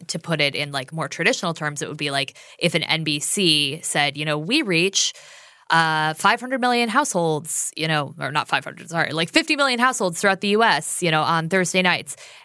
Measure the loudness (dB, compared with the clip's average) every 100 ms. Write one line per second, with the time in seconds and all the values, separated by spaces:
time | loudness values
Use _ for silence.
0 | -8 -8 -4 0 0 -2 -6 -6 -8 -6
1 | -6 -2 0 0 -2 -4 -6 -6 -8 -6
2 | -2 -2 -4 -8 -20 -2 0 0 0 -2
3 | -2 -2 -2 2 4 4 2 -4 -4 0
4 | 0 -2 -4 -2 0 0 2 2 2 0
5 | -2 -4 -18 -20 -20 -14 0 2 4 2
6 | 0 2 2 2 0 -2 2 2 2 0
7 | 0 0 0 0 -4 -4 -6 -4 0 0
8 | -2 -6 -4 -2 0 -2 -2 -12 -6 -2
9 | -2 -2 0 2 2 2 2 2 2 2
10 | -2 2 0 2 2 4 4 2 0 -2
11 | 2 2 2 0 2 0 2 2 2 0
12 | -4 -14 -18 -20